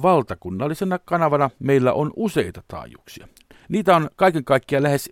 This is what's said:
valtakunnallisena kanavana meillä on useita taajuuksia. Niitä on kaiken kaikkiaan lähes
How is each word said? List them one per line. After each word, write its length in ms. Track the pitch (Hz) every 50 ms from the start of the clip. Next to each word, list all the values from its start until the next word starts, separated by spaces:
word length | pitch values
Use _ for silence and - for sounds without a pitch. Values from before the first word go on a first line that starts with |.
valtakunnallisena 1000 | 147 185 180 151 110 - 92 - - 90 92 95 131 151 160 - 196 185 185 -
kanavana 500 | - - 175 170 165 147 143 143 139 131 - -
meillä 340 | - 135 139 135 127 123 -
on 180 | - 151 151 -
useita 480 | - 226 196 - 151 92 87 - - -
taajuuksia. 600 | - - 78 60 58 - - _ - - - - - _ _ _ _ _ _ _ -
Niitä 260 | 165 214 175 190 175
on 140 | 165 151 - -
kaiken 280 | - 190 190 160 160 127
kaikkiaan 400 | - 139 131 - - 143 139 143
lähes 260 | 147 143 139 - -